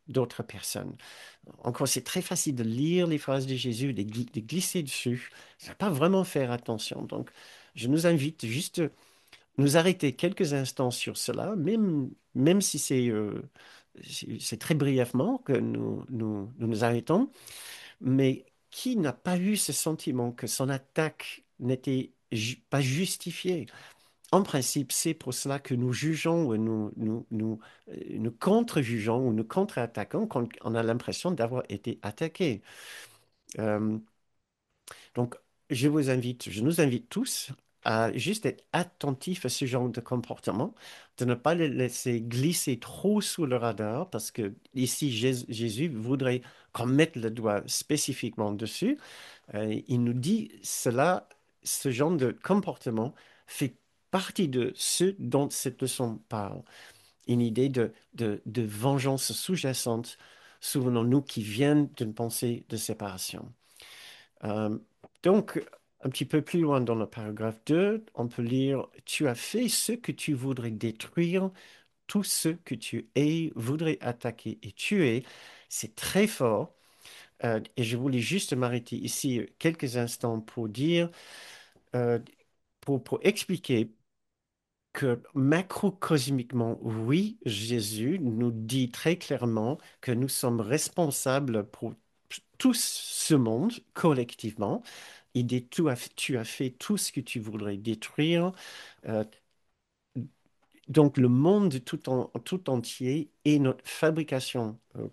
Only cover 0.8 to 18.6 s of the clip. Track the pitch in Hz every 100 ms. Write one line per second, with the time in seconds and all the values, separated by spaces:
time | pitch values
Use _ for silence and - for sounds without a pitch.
0.8 | 95 - - - - - - - 123 117
1.8 | 135 127 - 185 - 180 160 123 113 117
2.8 | 156 180 175 147 - 135 135 127 123 113
3.8 | 139 104 104 110 120 - 113 165 - 185
4.8 | 143 - 123 123 - - - - - -
5.8 | 202 135 170 190 180 147 127 120 - 110
6.8 | - 131 156 - 127 - - - - -
7.8 | 117 156 170 165 143 - 113 127 - -
8.8 | 147 _ _ _ _ - _ - 143 165
9.8 | 180 180 143 131 175 202 165 143 131 -
10.8 | 127 120 - - - - 175 214 151 226
11.8 | 202 147 127 - _ 123 143 202 185 151
12.8 | - 131 120 107 104 107 - - - -
13.8 | _ - - - - 113 - 110 - 156
14.8 | 139 131 120 123 185 262 - 117 113 113
15.8 | 113 107 123 120 110 104 98 123 117 110
16.8 | 117 120 120 180 269 - - - - -
17.8 | - - 127 135 135 - - _